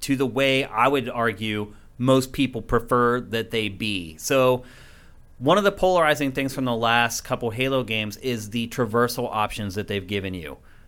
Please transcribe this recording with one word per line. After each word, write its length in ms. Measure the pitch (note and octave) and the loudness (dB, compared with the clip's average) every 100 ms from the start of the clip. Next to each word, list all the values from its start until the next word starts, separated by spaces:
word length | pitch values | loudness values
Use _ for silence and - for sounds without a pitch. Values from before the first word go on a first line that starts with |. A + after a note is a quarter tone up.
to 140 | - C3+ | -2 0
the 100 | C3 | 0
way 380 | A2+ C3+ C3+ C#3 | 0 2 2 0
I 220 | A2 B2+ | 2 2
would 220 | C#3 A#2+ | 2 -2
argue 640 | A#2 A#2 G2 A2 G#2 G#2 - - - | -2 -2 -2 -2 -4 -4 -10 -18 -2
most 340 | B2+ C3+ C3 | 4 4 4
people 280 | - C3 A#2 | 0 -2 -2
prefer 580 | - A#2+ A#2 B2 A#2+ B2 | -2 -2 2 2 2 0
that 300 | F#2+ A2+ G#2+ | -2 -4 -4
they 180 | A#2 G#2+ | -2 -4
be. 480 | F#2+ A2 G2 E2 D#2 | -4 -6 -6 -8 -8
So 460 | - C#3 B2+ B2+ - - - - - - - - | 0 4 4 2 -2 -20 -20 -20 -20 -20 -20 -4
one 200 | B2+ F#3+ | 2 4
of 60 | |
the 80 | G3+ | 4
polarizing 600 | G3 F#3 F3+ D#3 C#3+ C#3 | 2 4 4 4 4 0
things 220 | C3 C3+ | -2 -4
from 120 | C3+ B2+ | -2 -2
the 100 | A2+ | 0
last 460 | A#2 A#2 A#2 - | 2 4 2 -2
couple 280 | - B2+ A#2 | -6 -4 -2
Halo 320 | A2 C3 C3+ | -2 0 0
games 340 | A#2 A2 G#2+ G2+ | 0 -2 -4 -6
is 320 | B2+ A#2 G#2 | -4 -4 -4
the 180 | A#2 A#2 | -4 -4
traversal 600 | - A#2 A2+ A#2+ B2 A#2+ | -2 0 2 2 0 -4
options 440 | G#2+ G#2+ - G2+ F#2+ | -2 -2 -2 -6 -4
that 120 | G2+ | -4
they've 180 | G2+ F2+ | -4 -2
given 280 | G2+ F#2+ | -4 -4
you. 240 | F#2 D2+ C2+ - - | -6 -10 -14 -18 -20